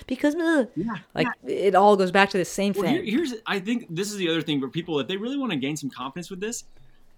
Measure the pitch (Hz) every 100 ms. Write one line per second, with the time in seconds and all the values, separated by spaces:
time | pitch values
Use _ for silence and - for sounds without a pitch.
0 | - 254 294 320 330 311 214 151 226 180
1 | - - 156 - 131 - 190 180 208 196
2 | 185 196 196 196 165 - 202 196 175 339
3 | 247 254 302 233 - 196 190 240 - 165
4 | 208 208 165 165 151 143 131 160 175 147
5 | 131 190 233 277 247 147 135 151 131 -
6 | 131 175 170 185 208 240 - - - -
7 | -